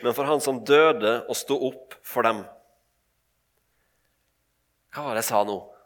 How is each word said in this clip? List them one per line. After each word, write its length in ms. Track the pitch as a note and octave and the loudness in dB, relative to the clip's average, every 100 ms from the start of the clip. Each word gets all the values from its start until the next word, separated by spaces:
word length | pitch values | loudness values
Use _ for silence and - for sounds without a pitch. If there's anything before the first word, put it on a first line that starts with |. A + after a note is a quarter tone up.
| - | -4
men 80 | |
for 160 | A#2+ C#3 | -2 0
han 140 | D3 C3+ | 0 -2
som 140 | B2+ | -4
døde 540 | A2+ D3 D#3+ B2 G#2 A#2 - | 4 6 6 4 0 -2 -4
og 80 | |
sto 240 | A#2 - C#3 | -6 -4 -2
opp 380 | C3 - - - - | -2 -6 -20 -20 -8
for 160 | B2+ | 0
dem. 220 | A2+ G#2 F#2 - _ _ _ _ _ _ _ _ _ _ _ _ _ _ _ _ _ _ _ _ _ _ _ | 0 0 -8 -20 _ _ _ _ _ _ _ _ _ _ _ _ _ _ _ _ _ _ _ _ _ _ _
Hva 140 | - C#3+ | -10 -4
var 100 | A2 | -4
det 60 | |
jeg 60 | A2+ | 0
sa 100 | A2 G#2 | 0 0
nå? 80 | G2 - - | -4 -10 -20